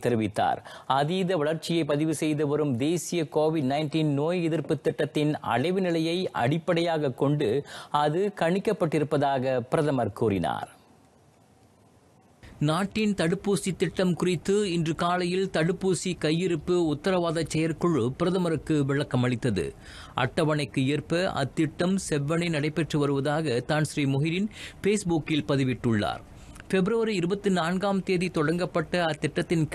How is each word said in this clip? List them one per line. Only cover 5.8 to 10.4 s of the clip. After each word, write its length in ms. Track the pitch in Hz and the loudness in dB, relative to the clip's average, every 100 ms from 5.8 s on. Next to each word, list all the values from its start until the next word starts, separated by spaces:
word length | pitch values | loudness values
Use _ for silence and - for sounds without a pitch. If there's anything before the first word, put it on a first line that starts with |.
| 180 | 0
நிலையை 300 | 165 160 180 185 - | 0 0 -2 -2 0
அடிப்படையாக 680 | 123 170 175 170 170 156 143 - | 0 0 0 0 0 0 -2 0
கொண்டு 260 | 143 147 117 131 - - - 147 | 0 2 2 0 -4 -14 -4 0
அது 180 | 151 160 202 - | 2 2 -2 0
கணிக்கப்பட்டிருப்பதாக 1160 | 165 196 220 202 165 156 143 147 139 135 131 127 117 | 0 2 0 0 0 0 2 2 2 2 0 0 0
பிரதமர் 440 | 160 151 131 104 - | 0 2 0 -2 0
கூறினார். 480 | 113 98 | 0 2